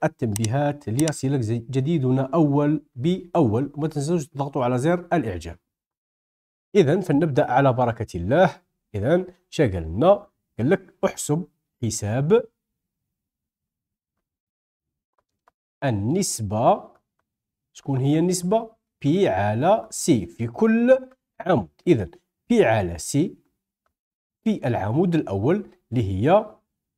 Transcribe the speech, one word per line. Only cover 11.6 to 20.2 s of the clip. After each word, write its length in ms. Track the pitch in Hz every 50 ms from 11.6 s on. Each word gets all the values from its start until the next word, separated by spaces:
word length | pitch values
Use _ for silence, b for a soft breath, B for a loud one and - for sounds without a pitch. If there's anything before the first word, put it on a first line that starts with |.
| _ _ _ -
حساب 600 | 120 107 - - 107 101 110 131 147 160 214 240 - - _ _ _ _ _ _ _ _ _ _ _ _ _ _ _ _ _ _ _ _ _ _ _ _ _ _ _ _ _ _ _ _ _ _ _ _ _ _ _ _ _ _ _ _ _ _ _ _ _ _ _ _ _ _ _ _ _ _ _ _ _ _ _ _ _ - 139
النسبة". 1080 | 135 113 98 101 117 160 202 185 - - - 110 95 104 107 123 165 208 226 - - _ _ _ _ _ _ _ _ _ _ _ _ _ _ _ _
شكون 280 | _ - - - 135 127
هي 180 | 131 139 147 160
النسبة؟ 520 | 170 185 180 175 170 180 214 226 233 226 _ _ _ _ _ _
بي 260 | - 139 160 196 190 160
على 600 | 95 95 101 104 107 117 143 180 214 226 - -
سي 360 | - - - - 143 110